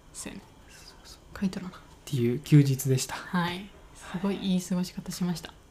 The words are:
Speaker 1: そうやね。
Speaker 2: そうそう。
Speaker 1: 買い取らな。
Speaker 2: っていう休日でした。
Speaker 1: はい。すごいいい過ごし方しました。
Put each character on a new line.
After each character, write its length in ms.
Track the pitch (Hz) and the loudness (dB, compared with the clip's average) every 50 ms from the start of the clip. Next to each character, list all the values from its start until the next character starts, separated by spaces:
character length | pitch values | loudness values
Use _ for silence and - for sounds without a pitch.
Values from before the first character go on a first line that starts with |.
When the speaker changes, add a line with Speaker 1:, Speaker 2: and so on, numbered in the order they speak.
| - - | -20 -18
Speaker 1:
そ 180 | - - - - | -14 -12 -12 -12
う 40 | - | -12
や 60 | 196 | -14
ね。 20 | - - - - - - | -18 -20 -20 -20 -20 -20
Speaker 2:
そ 240 | - - - - - | -20 -20 -20 -20 -20
う 140 | - - - | -20 -20 -20
そ 80 | - | -20
う。 40 | - - - - | -20 -20 -16 -8
Speaker 1:
買 140 | - 202 185 | -4 -4 -4
い 40 | |
取 120 | - 190 180 | -4 -4 -10
ら 60 | 180 | -10
な。 80 | - - | -12 -14
Speaker 2:
っ 20 | - - - - - | -20 -20 -20 -18 -10
て 140 | - 139 123 | -6 -2 0
い 180 | 117 120 123 | 2 2 0
う 40 | 147 | 0
休 240 | - - 156 147 139 | 4 8 10 10 10
日 260 | 135 131 131 - 135 | 8 4 0 2 2
で 80 | 131 127 | 2 2
し 80 | - | 0
た。 100 | - - | -4 -8
Speaker 1:
は 380 | - - - - 180 170 175 175 | -10 -10 -4 -2 -2 -2 -2 -4
い。 160 | 185 208 202 - - - - - | -8 -10 -14 -16 -20 -20 -20 -20
す 220 | - - - - 175 196 | -18 -16 -10 -8 -4 -2
ご 80 | 202 | -2
い 60 | 190 - | -2 0
い 200 | - 190 185 180 | 0 0 0 0
い 40 | |
過 120 | 180 - 180 | 0 0 0
ご 100 | 180 180 | 0 0
し 80 | - - | -2 -6
方 180 | - - 185 | -10 -10 -8
し 120 | 170 - 185 | -4 -2 -2
ま 120 | 180 170 | -2 -2
し 60 | 160 | -4
た。 120 | - - - - - - | -6 -14 -18 -18 -20 -20